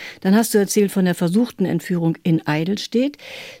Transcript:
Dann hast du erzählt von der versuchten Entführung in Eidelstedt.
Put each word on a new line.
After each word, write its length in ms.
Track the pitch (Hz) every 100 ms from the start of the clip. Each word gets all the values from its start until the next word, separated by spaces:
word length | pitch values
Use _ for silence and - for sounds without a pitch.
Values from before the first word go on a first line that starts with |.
| - -
Dann 120 | 185
hast 200 | 208 226
du 40 | 208
erzählt 320 | 196 214 196
von 140 | 196
der 100 | 180
versuchten 520 | 170 175 196 247 - 175
Entführung 500 | 165 - 175 165 -
in 220 | 180 160 -
Eidelstedt. 720 | 151 165 202 - 226 277 - - - - -